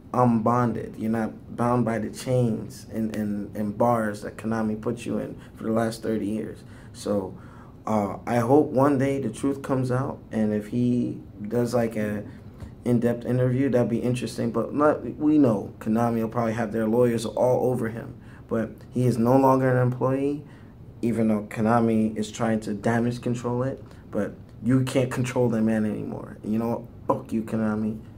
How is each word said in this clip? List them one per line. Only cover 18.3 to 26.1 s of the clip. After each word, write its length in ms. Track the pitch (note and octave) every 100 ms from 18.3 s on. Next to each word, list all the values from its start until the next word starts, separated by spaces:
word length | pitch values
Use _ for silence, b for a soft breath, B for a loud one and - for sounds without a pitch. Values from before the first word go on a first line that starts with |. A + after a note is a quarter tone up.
| B -
But 220 | A2+ A2 - -
he 160 | - B2+
is 100 | B2
no 180 | A2+ C3
longer 400 | C3+ C3 C3 B2+
an 60 |
employee, 640 | B2 B2 C3 C3+ C#3 C#3+ - B B B - -
even 280 | A#2 A2 A2
though 180 | G#2+ G#2
Konami 680 | - G#2+ A#2 A2+ A2 G#2+ G#2+
is 160 | G#2+
trying 280 | - A2+ A2
to 160 | A2 G2+
damage 440 | A#2+ A#2 A#2+ B2
control 400 | B2 A#2+ A#2+ B2
it. 200 | C3 C#3 - B B
But 240 | - G2 - - -
you 200 | A2+ C3
can't 260 | B2+ C#3 B2
control 400 | C3 A#2+ B2+ B2
the 120 | A2
man 200 | A2 A2
anymore. 540 | G#2+ G#2 G2+